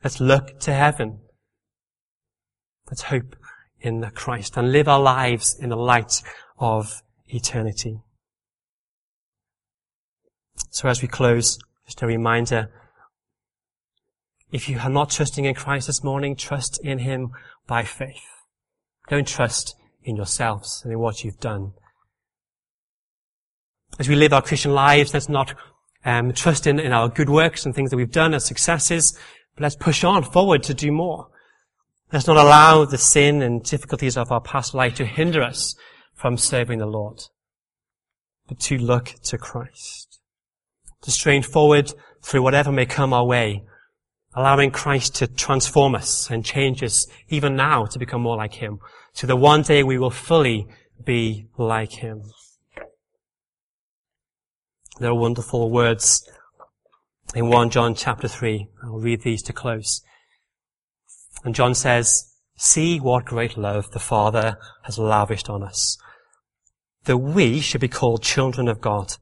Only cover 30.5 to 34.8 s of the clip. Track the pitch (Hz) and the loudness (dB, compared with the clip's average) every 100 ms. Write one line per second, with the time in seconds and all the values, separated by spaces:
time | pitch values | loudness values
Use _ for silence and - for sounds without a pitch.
30.5 | 156 - 139 147 151 175 - - _ _ | 4 2 -4 -2 -2 -4 -8 -14 _ _
31.5 | _ _ _ _ _ _ 151 135 156 147 | _ _ _ _ _ _ -2 4 8 10
32.5 | 151 156 160 143 131 - - 143 147 127 | 12 10 8 6 2 2 4 4 4 0
33.5 | 120 - 147 - 139 131 123 117 120 - | -2 -4 -6 -4 -4 -2 -2 -2 -4 -2
34.5 | 139 120 135 | -6 -4 -2